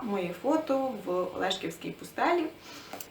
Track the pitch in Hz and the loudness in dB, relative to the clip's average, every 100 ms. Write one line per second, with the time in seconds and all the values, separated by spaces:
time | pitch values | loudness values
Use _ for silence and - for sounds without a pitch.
0 | 220 196 175 - 262 311 311 269 262 214 | 0 0 0 0 2 2 4 2 2 -2
1 | 180 180 180 - 185 185 165 - 170 - | 0 0 0 0 -2 0 -4 -6 -8 -8
2 | 175 - 294 349 320 - - - - - | -8 2 4 4 2 -6 -16 -16 -12 -12
3 | - | -10